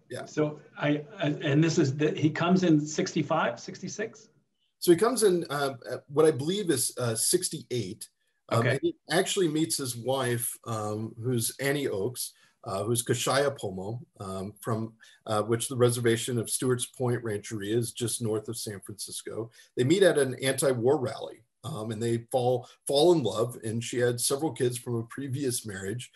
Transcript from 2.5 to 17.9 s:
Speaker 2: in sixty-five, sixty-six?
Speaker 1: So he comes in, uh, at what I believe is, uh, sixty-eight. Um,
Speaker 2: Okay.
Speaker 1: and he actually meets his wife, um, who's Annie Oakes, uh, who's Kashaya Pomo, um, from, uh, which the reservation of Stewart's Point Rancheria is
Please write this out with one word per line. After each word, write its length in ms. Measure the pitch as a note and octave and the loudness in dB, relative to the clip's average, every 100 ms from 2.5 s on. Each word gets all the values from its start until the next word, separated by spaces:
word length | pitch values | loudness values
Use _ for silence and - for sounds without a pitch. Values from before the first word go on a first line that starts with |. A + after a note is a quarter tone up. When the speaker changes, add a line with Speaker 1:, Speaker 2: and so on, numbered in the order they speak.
| F#3 | 4
Speaker 2:
in 220 | F3+ D3+ D3+ | 6 4 2
sixty-five, 720 | - - E3+ C3+ D#3+ G#3+ - | -2 -2 -2 0 0 0 -4
sixty-six? 720 | - - - - G#3+ - - _ _ _ _ _ | -10 -12 -10 -8 -8 -10 -20 _ _ _ _ _
Speaker 1:
So 120 | F3+ | 6
he 60 | E3+ | 6
comes 260 | A3+ A#3 | 6 4
in, 200 | G#3 F3+ - | 4 4 0
uh, 240 | D3 C#3 B2+ G#2+ | -2 -2 -4 -8
at 120 | B2 - | -10 -2
what 200 | C#3+ D#3 | 4 6
I 40 | |
believe 380 | C3 D3+ G3+ E3+ | 4 0 -2 0
is, 240 | C3 - - | 0 0 -2
uh, 160 | A#2+ G#2+ | -2 0
sixty-eight. 920 | - F3+ - D3+ - B2 F#2 - - _ _ _ - | 2 0 0 -8 -6 -4 -4 -8 -16 _ _ _ -2
Um, 100 | A#2+ | 0
Speaker 2:
Okay. 100 | A#2+ | 2
Speaker 1:
and 100 | C#3 | 0
he 140 | E3+ - - | -2 -4 -2
actually 380 | D#3+ - G3+ E3+ | 0 0 2 0
meets 260 | D#3 E3 - | 2 0 -2
his 220 | C3 A#2+ | -6 -6
wife, 580 | A#2 C3+ B2 A#2+ - - A#2 | -2 -2 0 -2 -4 -8 -8
um, 480 | A2 G#2+ G#2+ A2 - | -6 -4 -4 -6 -6
who's 320 | B2 A#2+ A2 - | -2 -2 -2 -2
Annie 280 | C#3 C#3+ B2+ | -2 0 -2
Oakes, 460 | G2 A2 B2 - - _ _ | -2 -4 -4 -10 -14 _ _
uh, 200 | - G2 | -8 -4
who's 200 | G#2 A#2 | 0 0
Kashaya 540 | - A#2+ C#3+ C3 C#3+ - | 0 0 2 2 2 -2
Pomo, 400 | G2+ F#2 G2 B2 - - | -6 -8 -8 -8 -12 -14
um, 340 | G2 F#2+ G2 - | -10 -8 -8 -8
from, 320 | B2+ A2 A2+ - - _ - | -4 -4 -4 -10 -20 _ -2
uh, 160 | G#2+ | 0
which 260 | G#2+ A#2 - | 2 0 0
the 80 | B2+ | 4
reservation 640 | B2 A#2+ A#2 A2+ C3 A#2+ | 4 4 2 2 0 -2
of 120 | - | -2
Stewart's 360 | - C3 B2 - | -2 0 0 -2
Point 380 | - B2 B2 | -4 -2 -2
Rancheria 520 | A#2 G#2 - A2 G2+ A#2 | -2 -6 -6 -6 0 0
is 160 | A2 | 0